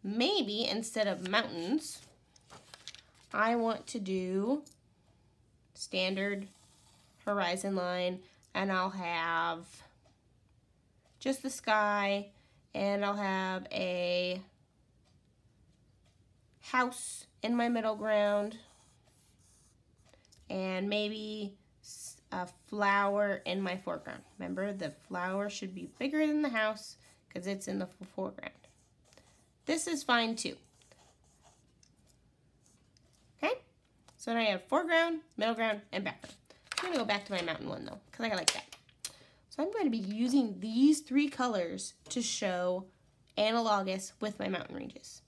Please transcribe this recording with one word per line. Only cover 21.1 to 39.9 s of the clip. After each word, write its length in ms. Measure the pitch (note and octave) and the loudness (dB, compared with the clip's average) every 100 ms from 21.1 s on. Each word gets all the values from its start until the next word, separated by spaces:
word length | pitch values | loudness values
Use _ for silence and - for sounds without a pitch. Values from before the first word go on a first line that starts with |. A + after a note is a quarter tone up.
| A3 G#3+ G#3+ G3+ G3 _ _ | -4 -8 -6 -8 -10 _ _
s-, 340 | - - - - _ | -18 -14 -14 -16 _
a 160 | G3 F3+ - - | -6 -6 -10 -10
flower 720 | G#3 G3+ G3+ G3+ G3+ G#3 G3 | 2 6 6 6 4 2 0
in 160 | - F#3 | -2 -2
my 160 | F#3+ F#3 | 0 -2
foreground. 460 | F#3 E3+ - - - - | -4 -6 -8 -14 -16 -10
Remember, 340 | F3+ F#3 G3+ | -6 -4 -4
the 200 | G3 D#3+ - - | -4 -6 -8 -10
flower 420 | F#3 F3+ G3 G3+ | -4 -2 -2 -2
should 240 | G3+ F#3+ | -4 -8
be 160 | F#3 F3 - | -8 -12 -4
bigger 280 | C4+ D4+ D#4 | -2 2 2
than 140 | D4+ | 2
the 80 | D4 | 2
house 480 | A3+ G#3+ G#3+ - - - - _ | 2 0 0 -10 -18 -20 -20 _
'cause 140 | F#3+ F3+ | -8 -4
it's 220 | G3 G3 | -6 -4
in 100 | G3 | -4
the 80 | F#3 | -4
f-, 220 | - F#3+ | -8 -14
foreground. 460 | - F#3+ G3 - - - _ _ _ _ - - _ _ _ - | -6 -6 -6 -14 -14 -20 _ _ _ _ -20 -20 _ _ _ -2
This 200 | D#4+ F4 | -2 0
is 160 | D#4 | -2
fine 340 | - A#3+ A3+ A3+ | 2 4 4 -2
too. 200 | - - _ _ - - - _ _ _ - _ _ _ _ _ _ _ _ _ _ _ _ _ _ _ _ _ _ _ | -6 -8 _ _ -20 -20 -20 _ _ _ -20 _ _ _ _ _ _ _ _ _ _ _ _ _ _ _ _ _ _ _
Okay, 120 | D#4 B4+ - _ _ _ - _ | -2 -2 -6 _ _ _ -20 _
so 180 | - | -2
now 60 | A#3 | 2
I 40 | |
have 200 | A3+ F#3+ | 2 2
foreground, 560 | - C#4+ E4+ E4 E4+ D#4+ - - | 2 2 6 4 4 0 -6 0
middle 180 | A3 | 0
ground, 280 | A3+ A3+ G#3 G#3 | 2 0 0 -4
and 120 | F#3 | -4
background. 300 | F3+ - - - _ - - - | -4 -6 -14 -20 _ -20 -8 -4
I'm 80 | F4+ | 0
gonna 120 | D#4+ | 0
go 60 | |
back 200 | G#3+ G3+ G3+ | 0 -2 0
to 60 | |
my 100 | F#3+ | -4
mountain 260 | E3+ D#3+ - | -2 -4 -6
one 160 | - | -6
though, 160 | - - - | -8 -12 -16
'cause 160 | - A3+ | -6 -2
I 80 | |
like 180 | F#3+ D#3+ | 2 2
that. 120 | - - - _ _ - - - _ _ | 0 -8 -20 _ _ -12 -12 -20 _ _
So 120 | - | -4
I'm 100 | D#4+ | -2
going 120 | A4 | 0
to 60 | D#4+ | 0